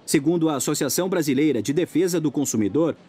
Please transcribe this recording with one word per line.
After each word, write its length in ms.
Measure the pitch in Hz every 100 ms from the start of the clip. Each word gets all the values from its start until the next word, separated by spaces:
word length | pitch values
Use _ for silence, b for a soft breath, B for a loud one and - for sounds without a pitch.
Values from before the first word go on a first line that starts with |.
Segundo 440 | - 160 143 175 160
a 80 | 139
Associação 520 | 156 147 143 - 127
Brasileira 540 | 185 151 131 156 123
de 100 | 110
Defesa 480 | 170 165 147 180 170
do 120 | 151
Consumidor, 640 | 147 135 110 101 127 165 -